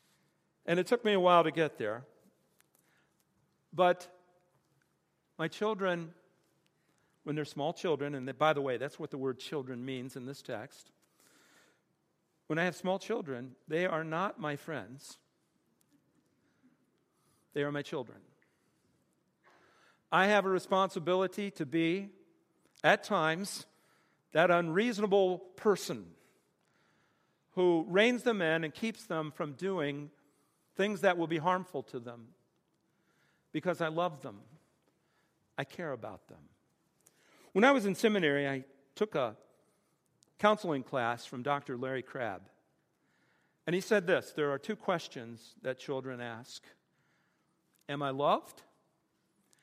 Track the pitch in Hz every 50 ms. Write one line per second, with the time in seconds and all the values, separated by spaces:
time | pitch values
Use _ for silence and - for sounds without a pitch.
0 | _ _ _ _ _ _ _ _ _ _ _ _ _ - 170 180 180 - 247 240
1 | - 214 208 190 180 180 180 170 165 160 143 160 160 147 - - 120 104 107 120
2 | 135 - _ _ _ _ _ _ _ _ _ _ _ _ _ _ _ _ _ _
3 | _ _ _ _ _ _ _ _ _ _ _ _ _ _ - 156 180 180 175 180
4 | - - - - _ _ _ _ _ _ _ _ _ _ _ _ _ _ _ _
5 | _ _ _ _ _ _ _ - 160 165 - - 208 214 220 196 196 185 175 170
6 | 165 160 170 - _ _ _ _ _ _ _ _ _ _ _ _ _ _ _ _
7 | _ _ _ _ - 156 147 151 147 - - 151 139 151 - - - 185 156 135
8 | 143 143 147 139 127 131 131 117 151 156 156 143 139 135 127 113 127 143 - -
9 | 160 143 - 139 131 135 127 123 - - - 151 131 127 131 120 123 135 135 127
10 | 123 131 - 139 123 127 143 - - - 127 107 113 139 - - - _ _ _
11 | _ _ _ _ _ _ _ _ _ _ _ _ _ _ _ _ _ _ _ _
12 | _ _ _ _ _ _ _ _ _ - 156 160 170 180 165 - - 185 185 196
13 | - - 214 233 208 147 131 120 123 131 123 - _ - 156 165 180 185 165 156
14 | 160 160 156 165 185 208 - - - 151 147 143 - - 160 131 98 92 123 139
15 | - - - - _ _ _ _ _ _ _ _ _ _ _ _ _ _ _ _
16 | _ _ _ _ _ _ _ _ _ _ _ _ _ _ _ _ _ _ _ _
17 | _ _ _ _ _ _ _ _ _ _ - 147 143 147 147 143 143 - - 147
18 | 123 117 110 104 92 _ _ _ _ _ _ _ _ _ _ _ _ _ _ _
19 | _ _ _ _ _ _ _ _ _ _ _ _ _ _ _ _ _ _ _ _
20 | _ _ - 165 185 202 214 202 185 190 190 180 - - 202 190 190 185 - 190
21 | 160 156 180 185 190 180 185 - 208 202 - - 165 135 120 165 165 165 170 196
22 | 196 202 - - _ _ _ _ _ _ _ _ _ _ _ _ - 151 190 208
23 | - - 208 185 156 156 160 170 202 190 - - - - _ _ _ _ _ _
24 | _ _ _ _ _ _ - 151 170 180 175 175 175 165 156 180 220 247 233 185
25 | 208 208 190 202 190 185 180 175 - - - - - 220 196 175 - - 160 113
26 | 95 87 82 - _ _ _ _ _ _ _ _ _ _ _ _ _ _ _ _
27 | _ _ _ _ _ _ _ _ _ _ _ 185 180 180 170 165 160 160 175 190
28 | 214 240 247 240 - 247 226 202 180 160 160 165 165 156 139 - - 226 214 -
29 | - - 175 160 156 151 143 - 175 151 143 123 175 190 190 180 147 143 143 143
30 | 147 147 - _ _ _ _ _ _ _ _ _ _ _ _ - 190 208 214 180
31 | 165 196 180 175 165 156 170 160 147 175 185 185 180 - - 143 120 - - 131
32 | 117 123 120 120 117 120 - _ _ _ _ _ _ _ _ _ _ _ _ _
33 | _ _ _ _ _ _ _ _ _ _ - 156 147 180 170 143 170 156 160 160
34 | 175 180 160 139 131 135 104 101 - - - - _ _ _ _ _ _ _ _
35 | _ _ _ _ _ _ _ _ _ _ _ - 139 - - - 180 156 135 120
36 | 104 107 101 82 - - - 85 73 71 _ _ _ _ _ _ _ _ _ _
37 | _ _ _ _ _ _ _ _ - - - 185 214 269 285 262 202 202 185 -
38 | - 226 214 202 175 147 143 143 143 139 139 131 131 - - _ _ _ _ -
39 | 208 214 - 160 131 113 107 - - - _ _ _ _ _ _ _ _ _ _
40 | _ _ _ _ _ _ _ - - 208 214 208 - 190 156 139 123 - - 135
41 | 120 117 120 117 - - - 127 123 139 143 143 139 - 135 120 127 131 131 131
42 | 120 - - 143 123 110 98 90 95 - _ _ _ _ _ _ _ _ _ _
43 | _ _ _ _ _ _ _ _ _ _ _ _ _ - 170 185 - - 226 208
44 | 180 165 180 135 - - - - 151 143 139 135 - - 214 202 - - 190 165
45 | - - - 139 117 117 117 113 - - - _ - 131 127 - - - 143 131
46 | 127 131 131 120 120 120 113 113 120 - - - - - - _ _ _ _ _
47 | _ _ _ _ _ _ _ _ _ _ _ _ _ _ _ _ _ - 143 143
48 | 147 139 131 135 143 156 190 277 339 - - - - _ _ _ _ _ _ _
49 | _ _ _ _ _ _ _ _ _ _ _ _